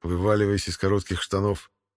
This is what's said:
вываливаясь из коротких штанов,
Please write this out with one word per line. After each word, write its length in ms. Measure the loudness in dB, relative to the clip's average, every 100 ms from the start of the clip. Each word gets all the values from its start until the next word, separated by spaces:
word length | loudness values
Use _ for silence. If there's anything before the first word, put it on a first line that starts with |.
вываливаясь 680 | -4 0 2 4 2 0 -2
из 80 | -2
коротких 420 | 0 0 -2 -6
штанов, 520 | -4 -2 0 -2 -8 _ _